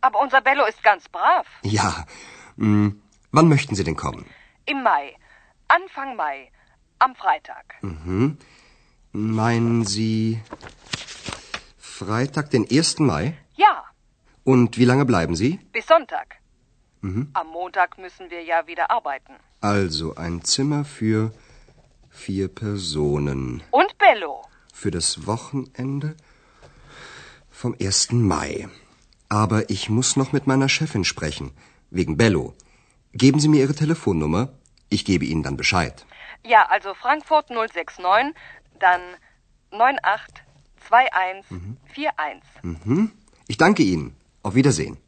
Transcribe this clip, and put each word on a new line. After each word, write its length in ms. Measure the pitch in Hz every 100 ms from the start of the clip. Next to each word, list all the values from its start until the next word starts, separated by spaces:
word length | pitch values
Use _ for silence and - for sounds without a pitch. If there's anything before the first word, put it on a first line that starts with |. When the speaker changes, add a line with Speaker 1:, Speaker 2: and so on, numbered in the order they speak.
Speaker 1:
Aber 200 | 254 294
unser 180 | 277 262
Bello 220 | 262 277 262
ist 140 | 440
ganz 220 | 220 196 - 175
brav. 300 | 214 349 - -
Speaker 2:
Ja. 420 | 98 107 98 82 80 - - - - -
Hm, 460 | 110 104 104 101 _ _ _
wann 160 | 147 165
möchten 260 | 143 -
Sie 100 | 101
denn 120 | 92 78
kommen? 280 | - - - - - _
Speaker 1:
Im 180 | - 285
Mai. 340 | 247 156 143 - _ _ _ _ _
Anfang 500 | 339 370 - 269 240
Mai. 340 | 156 135 131 _ _ _ _ _
Am 160 | 262
Freitag. 520 | 254 190 156 - - - -
Speaker 2:
Mhm. 560 | 98 80 82 92 135 147 - _ _ _ _ _ _
Meinen 720 | 104 107 110 113 117 117 117
Sie 560 | 110 101 110 110 110 113 110 - - - - - - - - - - - - _
Freitag, 720 | - - 95 110 135 - 147
den 140 | 127
ersten 400 | 104 135 165 -
Mai? 200 | 147 78 104 170 _ -
Speaker 1:
Ja. 180 | 403 320 - _ _ _ _ _
Speaker 2:
Und 340 | - 131 120 -
wie 80 | 123
lange 140 | 127
bleiben 320 | 139 110 82 82
Sie? 220 | 113 190 _
Speaker 1:
Bis 140 | 226 -
Sonntag. 420 | 320 285 - - - _ _ _ _ _ _
Speaker 2:
Mhm. 260 | 98 95 143
Speaker 1:
Am 140 | 147 160
Montag 500 | 165 180 196 180 -
müssen 320 | 185 - 180
wir 120 | 170
ja 220 | 165 165 156
wieder 240 | 170 170
arbeiten. 440 | 240 - 135 _ 131 _ _
Speaker 2:
Also 540 | 104 101 95 78 82
ein 280 | - 85 85
Zimmer 420 | - - 139 147
für 480 | 143 - 110 110 110 110 _ - _ _ _ _ _
vier 400 | - - 95 95
Personen. 1120 | - 107 101 87 76 73 73 71 69 65 62 -
Speaker 1:
Und 280 | - 381 -
Bello. 360 | 392 240 165 135 - _ _
Speaker 2:
Für 180 | - 107
das 360 | 85 - - 76
Wochenende 920 | 113 - 139 127 - 127 139 151 156 _ _ _ _ - - - - - - - - _
vom 240 | - 123
ersten 520 | - 98 101 - 120 107
Mai. 420 | 82 - 80 - - _ _ _ _ _
Aber 400 | 104 107 107 -
ich 220 | 101 -
muss 260 | 110 127 -
noch 160 | 135
mit 140 | 143 139
meiner 220 | 135 139
Chefin 360 | - 156 110
sprechen. 460 | 87 - 78 - 69 - _ _ _
Wegen 260 | 90 80 78
Bello. 380 | 113 85 64 - _ _ _ _ _
Geben 280 | - 131 160
Sie 80 | 151
mir 120 | 151
Ihre 100 | 135
Telefonnummer. 760 | 143 151 165 - 87 76 82 127 - _ _ _
Ich 160 | 107
gebe 200 | - 90 69
Ihnen 160 | 80
dann 140 | 71 69
Bescheid. 500 | - 92 76 - - - - - -
Speaker 1:
Ja, 80 | 226 196
also 200 | 202 196
Frankfurt 560 | 190 240 302 - 311 302
null 180 | 233 226
sechs 260 | - 160 -
neun, 360 | 180 202 277 - - - _ _
dann 240 | 185 180 180 180 _ _ _ _ _
neun 260 | 208 247 277
acht 320 | - 214 - - _ _ _ _ -
zwei 180 | 226 262
eins 340 | 180 185 190 196 92 90 123 _
vier 180 | - 302 - 156
eins. 180 | 98 _ -
Speaker 2:
Mhm. 500 | 87 82 101 143 220 - _ _ _
Ich 80 | 110
danke 260 | 165 208
Ihnen. 320 | 120 87 64 - _ _
Auf 120 | 104
Wiedersehen. 420 | 101 143 110 67 -